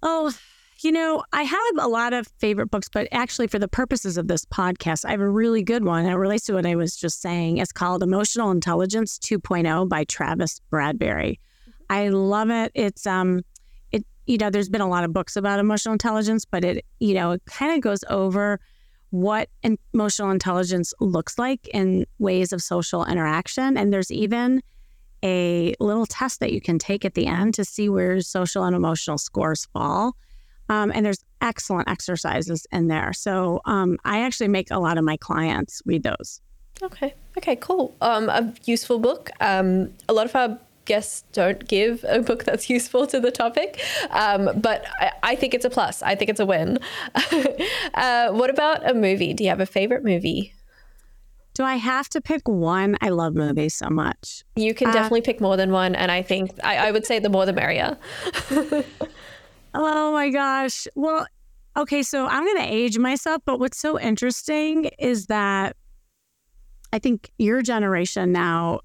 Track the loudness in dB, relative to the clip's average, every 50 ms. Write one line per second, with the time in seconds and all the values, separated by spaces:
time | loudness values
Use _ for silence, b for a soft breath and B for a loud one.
0 | 0 0 0 2 0 0 -2 B B B B B B B B _ 0 0 2 2
1 | 2 0 0 -2 -2 -2 -2 -2 -2 0 0 0 0 0 0 0 0 0 0 0
2 | 0 0 -2 -2 -4 -6 _ _ 0 0 0 0 -2 -2 -2 -4 -4 -2 -2 -4
3 | -4 -2 -2 -2 -2 -2 -2 -2 -2 0 0 0 -2 0 0 -2 0 0 0 -2
4 | -2 -4 -4 -2 0 0 0 -2 -2 _ -2 0 0 0 0 -2 -2 -2 -2 -2
5 | -2 -4 -2 0 0 2 2 2 2 4 2 2 2 2 0 2 2 2 2 2
6 | 2 2 2 2 2 2 0 0 0 0 0 0 2 2 2 2 0 0 -2 -4
7 | -4 -4 -4 -4 -6 -4 -2 0 0 0 2 0 0 -4 -4 -2 -2 0 0 0
8 | 2 2 2 2 2 0 0 0 2 2 2 2 2 0 0 0 0 0 0 0
9 | -2 -2 -4 -10 -4 -2 -2 -2 0 -2 0 0 2 2 2 2 0 0 0 -2
10 | -2 -2 -2 -4 -2 -2 0 0 -2 -2 -4 -8 _ -4 -2 0 0 0 0 0
11 | 0 -2 0 -2 -2 -2 -4 -6 b b b b b b b b b -4 -2 0
12 | 0 2 2 2 2 2 2 2 2 0 0 0 0 -2 _ -2 -2 -2 -2 -4
13 | -4 -2 0 2 2 2 2 0 -2 -6 -16 -20 _ -20 -20 -20 -12 -4 -4 -4
14 | -4 -6 -16 -18 -2 0 0 2 2 2 2 0 0 0 0 0 0 2 2 0
15 | 0 0 -2 -4 -8 -6 -6 -4 -2 0 0 2 2 2 2 0 0 0 -2 0
16 | 0 0 0 0 0 2 0 0 -2 _ -4 -2 0 0 -2 -2 -6 -12 -8 -2
17 | 0 2 2 2 2 0 -2 -2 _ -10 -8 -4 -2 0 0 0 0 0 -2 -2
18 | -4 -2 0 0 2 2 2 0 0 0 -2 -2 -6 _ -20 _ _ _ _ _
19 | _ _ -2 0 0 2 2 0 -2 -4 -8 -4 0 0 0 0 _ -4 -2 0
20 | 0 0 0 0 0 0 0 0 0 0 0 0 0 0 0 -2 -2 -2 -4 _
21 | -2 0 0 0 -2 -4 -4 -4 -2 -2 -2 -4 _ -6 -2 0 2 2 2 2
22 | 0 -2 -4 -2 0 2 2 2 0 0 -2 -6 -4 -2 -2 -2 -2 -2 -2 -2
23 | 0 0 0 0 2 2 0 0 -2 -4 -4 0 2 2 2 4 4 2 2 2
24 | 0 -2 0 -2 0 0 2 2 2 2 2 2 0 -4 _ -20 -20 -20 -20 -20
25 | -20 -20 -16 -4 -2 0 2 2 2 2 2 2 2 0 0 0 0 0 2 0
26 | 0 -2 -2 -4 -4 -4 -2 -2 -2 -2 -2 -2 0 0 0 0 0 -2 -4 -2
27 | -2 -4 -2 0 -2 0 0 0 2 0 0 0 -2 -6 -2 -2 0 0 2 2
28 | 2 2 2 0 -2 -2 -2 -2 -2 -2 -2 0 0 0 2 2 2 0 0 -2
29 | -2 -4 -4 -6 -6 -6 _ -2 -2 -2 -2 -4 -6 -8 -6 -4 -4 -2 0 0
30 | -2 -2 -4 -6 -16 _ -20 -20 -20 -20 -20 -20 -6 -4 -2 0 0 0 0 0
31 | 0 0 0 -4 _ _ _ _ -6 -6 -6 -6 -6 -4 -2 -2 -2 -2 -4 -6
32 | -4 -6 -6 -4 -2 -2 -2 -2 -2 -2 -4 -6 -6 -4 -2 0 0 2 2 0
33 | -2 -4 -6 -6 -4 -2 -2 0 0 0 0 -2 -2 0 0 2 2 2 0 0
34 | -2 -2 -2 0 0 -2 -2 -2 0 2 2 2 0 -2 -2 -2 0 0 2 2
35 | 2 0 0 -2 -4 -4 -2 0 0 0 0 -2 -4 -6 -8 -12 -4 -2 -2 0
36 | 0 -2 -4 -4 -8 -12 -16 -18 -20 -20 -20 -20 -20 -20 -14 -10 -10 -10 -8 -6
37 | -6 -6 -6 -8 -20 -12 -12 -6 -2 -2 -2 -2 0 -2 0 0 0 -2 -2 -2
38 | 0 2 2 2 2 2 2 0 0 -2 -4 -8 -2 -2 0 0 0 0 -2 2
39 | 2 0 0 0 -6 -16 -6 -2 0 0 2 2 2 4 2 2 0 -2 -6 -16
40 | -12 -4 -2 0 0 0 2 0 0 0 -2 -6 -12 _ _ _ _ -2 0 0
41 | 0 -4 -10 -12 -14 _ -2 0 2 2 2 -2 -2 0 2 2 2 2 0 -2
42 | -2 0 0 0 2 0 -2 -2 0 -2 -2 -2 -2 0 0 0 0 2 0 0
43 | 2 2 0 0 0 0 0 0 -2 0 0 0 -2 -2 -4 B -8 B B -4
44 | -4 B 0 2 2 2 2 2 2 2 2 2 2 2 0 0 -4 -8 -4 -2
45 | -2 -2 0 0 0 0 0 0 0 0 0 0 0 0 0 2 0 0 -2 -4
46 | 0 0 0 0 0 -2 0 0 2 2 2 2 2 2 0 -2 B B B B
47 | B B B -2 0 2 2 2 2 2 0 B -4 -4 -4 B B -4 B 0
48 | 2 2 4 4 2 2 2 2 2 2 2 2 4 2 2 2 2 0 2 4
49 | 4 2 2 2 0 -2 -2 0 0 0 2 0 -2 -2 0 0 0 2 0 0
50 | 2 2 0 2 0 -2 -2 -2 -4 -6 -10 -20 -20 b b b b b b b
51 | b b b b b -20 -20 -20 -20 _ _ -2 0 0 0 0 0 0 0 0
52 | -2 -2 -4 -6 -2 0 -2 -2 0 0 2 2 2 2 2 2 4 2 2 2
53 | 2 0 2 2 0 0 2 0 0 2 2 2 0 0 -2 -4 -2 0 0 0
54 | 0 0 -2 -4 -10 -16 -16 -16 -18 _ -4 -2 0 0 2 2 2 4 4 4
55 | 4 4 2 2 2 0 0 0 2 2 2 4 4 4 4 2 2 2 0 0
56 | 0 0 0 0 0 0 0 -2 -2 -4 -6 -4 -2 0 2 2 2 0 0 -2
57 | -2 -2 -2 0 2 2 2 4 2 2 2 0 0 0 0 0 0 -2 -4 -6
58 | B B B B B -8 B -8 -6 -2 0 -2 0 0 -2 -2 -2 -4 -8 -10
59 | -10 -10 B B B B B B B B B B B -10 -4 -2 0 2 2 2
60 | 0 2 2 2 2 2 2 0 0 0 0 0 0 -2 -4 -6 -10 -10 -6 -2
61 | 0 0 0 0 -2 -4 _ _ -20 -20 -20 -20 -20 -8 -4 -4 -2 0 0 0
62 | 0 0 -2 -2 0 0 0 0 0 2 0 0 0 0 0 0 0 0 2 2
63 | 2 2 2 0 0 -2 -2 -2 0 -2 -2 0 0 -2 -4 -4 -4 -2 -2 0
64 | 0 0 -2 0 0 -2 -2 -2 -4 -2 -2 0 0 2 0 0 0 -2 -4 -2
65 | 0 0 0 0 -2 -2 -2 0 0 0 0 0 -2 -2 -4 _ _ -20 -20 -20
66 | _ _ _ _ _ _ _ _ _ _ _ -20 -20 -20 -20 -20 -10 -4 -4 0
67 | 2 2 2 2 -2 -10 _ _ 2 2 4 2 2 0 0 2 2 2 2 2
68 | 0 0 0 0 2 2 2 2 2 2 2 2 2 0 -2 -2 -6